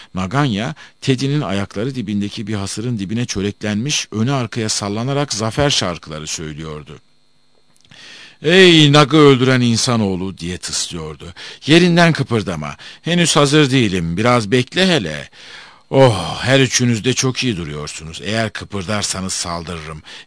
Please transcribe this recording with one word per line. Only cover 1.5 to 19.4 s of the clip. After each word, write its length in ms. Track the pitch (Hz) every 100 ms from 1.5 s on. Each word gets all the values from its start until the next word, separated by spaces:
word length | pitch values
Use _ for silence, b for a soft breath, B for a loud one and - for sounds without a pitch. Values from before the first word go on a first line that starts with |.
| 98 98 98 131
dibindeki 520 | 131 101 101 101 - 107
bir 80 |
hasırın 440 | 104 98 107 123 113
dibine 280 | 92 113 123
çöreklenmiş, 840 | 98 101 - 104 104 139 - -
öne 220 | 107 120
arkaya 360 | 139 113 120 107
sallanarak 680 | - 101 107 127 143 143
zafer 360 | 104 110 147 143
şarkıları 560 | - 95 80 - 76 78
söylüyordu. 720 | - 78 76 80 76 73 69 _ _ _ _ _ _ _ _ _ B B B B B
"Ey 500 | 147 190 180 160 147
Nag'ı 240 | 147 131 156
öldüren 440 | 143 127 131 127
insanoğlu!" 800 | 120 113 127 117 98 90 95 85
diye 200 | 85 87
tıslıyordu. 760 | - 76 - 82 78 73 85 - B B -
"Yerinden 460 | 170 180 170 165
kıpırdama. 640 | 139 - 117 95 80 73 - B B
Henüz 340 | 160 175 165 156
hazır 340 | 143 156 135
değilim. 460 | 131 107 90 82 85
Biraz 340 | 120 123 101
bekle 360 | 127 - 175 185
hele. 440 | 156 82 73 67 B B B B B -
Oh, 480 | 135 127 95 82 -
her 180 | - 135
üçünüz 440 | 127 - 123 113
de 80 | 120
çok 320 | - 131 -
iyi 120 | 127 87
duruyorsunuz. 640 | 76 73 73 - 80 80
Eğer 260 | 87 113 107
kıpırdarsanız 840 | - 90 101 87 104 - 98 92
saldırırım. 680 | -